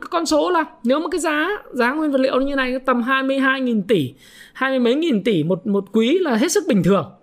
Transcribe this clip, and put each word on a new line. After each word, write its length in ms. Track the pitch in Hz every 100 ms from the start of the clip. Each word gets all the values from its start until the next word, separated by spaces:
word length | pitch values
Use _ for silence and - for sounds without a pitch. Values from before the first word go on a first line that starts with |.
cái 60 | -
con 140 | 339 320
số 240 | 302 339
là 160 | 339 302 -
nếu 160 | 233 285
mà 60 | 320
cái 80 | 359
giá, 300 | 320 302 339 415 -
giá 200 | 254 240
nguyên 180 | 302 311
vật 100 | 269
liệu 200 | 262 254
như 140 | 277 277
này 240 | 254 254 262
tầm 160 | 247
hai 220 | 233 269
mươi 160 | 269 269
hai 220 | 262 269
nghìn 220 | 254 220
tỷ, 300 | 175 202 127 - - - -
hai 160 | - 262
mươi 100 | 262
mấy 160 | 233 277
nghìn 280 | 339 214
tỷ 200 | 202 180
một, 240 | 156 185 220
một 180 | 196 196
quý 260 | 220 226 359
là 140 | 339 233
hết 160 | 330
sức 120 | 381 349
bình 160 | 214
thường, 280 | 170 196 139 -